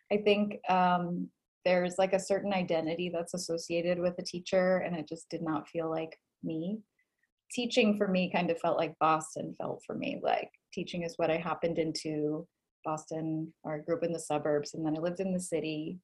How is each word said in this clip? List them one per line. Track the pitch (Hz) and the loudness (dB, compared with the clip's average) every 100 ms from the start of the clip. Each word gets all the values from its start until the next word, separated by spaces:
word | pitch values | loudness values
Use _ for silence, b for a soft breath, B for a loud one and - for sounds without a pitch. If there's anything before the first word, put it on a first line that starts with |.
| b | b
I | 208 | 2
think, | 208 208 208 202 - | 4 4 2 -2 2
um, | 185 180 180 175 175 180 _ _ _ | 4 6 4 2 -4 -6 _ _ _
there's, | 180 180 180 180 | 2 4 2 2
like, | 190 | 4
a | 190 | 2
certain | 185 196 202 | 2 0 2
identity | 190 175 165 156 170 180 | 0 2 2 0 -2 -2
that's | 170 170 | -2 -4
associated | 180 175 165 - 170 175 180 | -4 -2 -4 -2 0 2 2
with | 180 175 | 0 -2
a | |
teacher, | 180 175 - 190 185 185 | -6 -8 0 2 4 2
and | - | 0
it | 170 151 | -4 -6
just | 165 - | -10 -8
did | 165 | -6
not | 160 156 - | -2 -4 -4
feel | 165 160 | -4 -2
like | 160 160 - _ _ | -2 -4 -10 _ _
me. | 165 160 175 220 - _ _ _ _ _ - | -6 -4 -4 -6 -10 _ _ _ _ _ -12
Teaching | 247 240 254 214 208 | -6 0 4 4 4
for | 202 | 2
me | 185 180 | 2 2
kind | 175 170 | 2 0
of | 165 | 0
felt | 170 - | 0 0
like | 160 - | 0 2
Boston | 156 156 - - 160 - | 4 4 0 -8 -8 -6
felt | - - - | -6 -6 -8
for | |
me. | - - - | -6 -6 -2
Like, | - 53 - _ _ | 2 0 0 _ _
teaching | - 175 180 | -10 -6 -6
is | 170 - | -6 -2
what | 165 | 0
I | 160 | 0
happened | 165 156 170 165 | 0 -2 0 0
into. | 160 156 156 151 151 151 180 _ _ _ | 0 -2 -4 -2 0 -2 -8 _ _ _
Boston, | 156 156 - 160 160 160 160 - | -6 -6 -6 -4 -2 -2 -4 -8
or | 165 151 | -8 -6
I | |
grew | 160 165 | -2 0
up | |
in | 170 | 0
the | 165 | -2
suburbs, | - 151 151 147 147 | -2 0 2 0 0
and | 160 | -4
then | 156 156 | -2 0
I | |
lived | 175 175 | -2 -2
in | 190 | -2
the | 180 | -2
city | - 160 156 151 160 185 | -2 -2 -2 -4 -6 -8